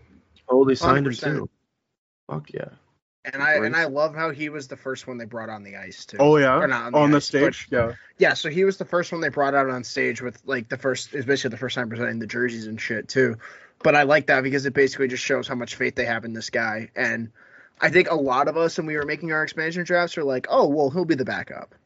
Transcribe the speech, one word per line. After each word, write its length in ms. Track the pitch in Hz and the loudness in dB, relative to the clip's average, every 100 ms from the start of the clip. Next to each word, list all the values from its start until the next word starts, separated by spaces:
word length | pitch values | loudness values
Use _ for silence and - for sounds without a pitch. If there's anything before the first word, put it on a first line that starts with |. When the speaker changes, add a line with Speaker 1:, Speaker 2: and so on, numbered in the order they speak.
| _ _ _ _ - | _ _ _ _ 4
Speaker 1:
Oh, 160 | 127 135 | 6 6
they 100 | 127 | 4
signed 140 | - 139 | 4 4
him 60 | 139 | 2
Speaker 2:
Hundred 40 | |
percent. 260 | 117 147 147 | -2 -4 -4
Speaker 1:
too. 120 | - _ _ _ _ _ _ _ - | -6 _ _ _ _ _ _ _ -12
Fuck 220 | 76 - | -10 -10
yeah. 140 | - - - _ _ _ _ | -12 -12 -16 _ _ _ _
Speaker 2:
And 180 | 135 135 | -12 -2
I, 120 | 147 | 2
and 220 | 151 110 160 | 2 2 0
I 100 | 160 | -2
love 300 | 139 156 151 | 0 -2 -2
how 160 | 160 | -6
he 180 | 139 151 | -4 -8
was 180 | 151 131 | -10 -12
the 80 | 135 | -12
first 300 | 135 127 - | -10 -10 -10
one 100 | 123 | -12
they 60 | 113 | -12
brought 220 | 113 113 | -10 -10
on 140 | 107 | -12
the 140 | 101 98 | -14 -16
ice 280 | 95 - - | -16 -16 -6
too. 100 | 104 | 4
Speaker 3:
Oh, 180 | 143 151 | 6 6
yeah? 200 | 135 135 | 6 4
Speaker 2:
Or 100 | 139 | 2
not 180 | 123 120 | 0 0
on 40 | |
the 60 | 147 | 4
Speaker 3:
On 140 | 147 | 6
the 60 | 147 | 4
Speaker 2:
ice, 120 | - | 4
but 220 | 143 143 | 2 2
Speaker 3:
stage? 140 | - - | 0 -4
Yeah. 220 | 127 117 120 - - | 0 0 -2 -8 0
Speaker 2:
Yeah, 160 | 180 | 2
so 160 | - 165 | 2 -2
he 160 | 160 196 | 2 2
was 120 | 190 | 0
the 60 | 175 | -2
first 260 | 175 165 | -2 -2
one 100 | 170 | -4
they 80 | 156 | -4
brought 240 | 147 139 | 0 2
out 160 | 139 135 | 2 2
on 140 | 127 | -2
stage 400 | 117 135 127 117 | -6 -2 -2 -2
with, 180 | 123 - - | -8 -10 -6
like, 220 | 131 117 | -6 -6
the 80 | 131 | -4
first, 360 | 135 127 - | -2 -4 -4
it's 120 | 147 120 | -6 -2
basically 240 | 135 131 | 0 -2
the 60 | 117 | -6
first 180 | 127 131 | -6 -4
time 120 | 117 | -6
presenting 300 | 117 120 113 | -4 -4 -4
the 80 | 107 | -6
jerseys 400 | 120 123 117 110 | -2 -2 -4 -10
and 160 | 113 | -8
shit 260 | - 113 - | -6 -6 -4
too. 300 | 131 127 113 - - - _ | 2 2 0 -10 -20 -20 _
But 120 | 160 147 | 4 4
I 80 | |
like 220 | 143 151 135 | 6 4 4
that 140 | 139 | 2
because 240 | 131 139 131 | 2 -2 0
it 80 | |
basically 340 | 139 135 135 131 | 2 2 2 -2
just 160 | 123 | -2
shows 240 | - 131 123 | -2 -2 -2
how 60 | 127 | -6
much 200 | 117 - | -6 -4
faith 180 | 127 127 | -4 -2
they 100 | 117 | -2
have 200 | 117 113 | -4 -6
in 80 | |
this 160 | 113 - | -10 -6
guy. 400 | 120 113 107 113 - | -2 -2 -4 -8 -4
And 360 | 123 117 113 _ - - - - | -4 -4 -6 _ -20 -20 -20 -2
I 100 | 156 | 2
think 200 | 160 - | 4 2
a 60 | 165 | 2
lot 320 | 139 127 147 | 2 2 2
of 100 | 156 | 2
us, 180 | 165 170 | 0 0
when 100 | 156 | -4
we 80 | 151 | -4
were 100 | 147 | -4
making 260 | 151 165 | -6 -4
our 120 | 156 | -2
expansion 400 | 151 - 160 175 | -2 -4 -6 -4
drafts, 340 | 170 175 170 - | 0 0 0 -2
are 60 | |
like, 240 | 143 131 - | -2 -2 0
"Oh, 180 | 262 180 | 2 4
well, 220 | 147 139 | 4 2
he'll 160 | 160 175 | 0 0
be 100 | 147 | 0
the 80 | 110 | -2
backup." 500 | 92 - 65 - _ | -6 -8 -12 -16 _